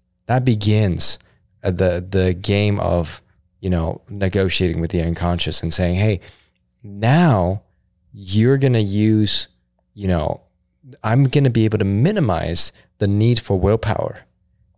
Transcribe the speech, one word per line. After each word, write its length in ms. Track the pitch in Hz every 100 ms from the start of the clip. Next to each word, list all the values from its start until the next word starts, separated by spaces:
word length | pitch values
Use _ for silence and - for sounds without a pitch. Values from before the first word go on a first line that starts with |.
| _ _ -
that 180 | 127 127
begins, 760 | 110 104 107 104 85 - - _ _ _ _
uh, 80 | -
the, 340 | 90 92 87 90
the 260 | 98 92
game 460 | 90 98 101 104 101
of, 420 | 87 87 82 - _ _ _ _
you 100 | 95
know, 320 | 90 82 - -
negotiating 680 | 101 95 98 95 - 92 82
with 120 | 82
the 100 | 87
unconscious 600 | 82 82 87 87 - 78
and 120 | 85
saying, 220 | 80 90 90
Hey, 260 | 107 98 - - _ _ _ _
now 800 | 107 101 110 151 175 107 87 98 _ _ _ _ _
you're 440 | 101 95 101 117 139
gonna 220 | 135 117
use, 720 | 101 101 107 110 104 - - _ _ _ _
you 140 | - 95
know, 340 | 87 78 - _ _ _ _ 135 123
I'm 220 | 110 123 135
gonna 240 | 147 135
be 160 | 117 110
able 140 | 107
to 60 | 98
minimize 840 | 98 139 214 127 85 - 87 - - _ -
the 80 | 101
need 320 | 101 113 120
for 200 | - 98
willpower, 600 | 95 110 104 - - - - _ _ _ _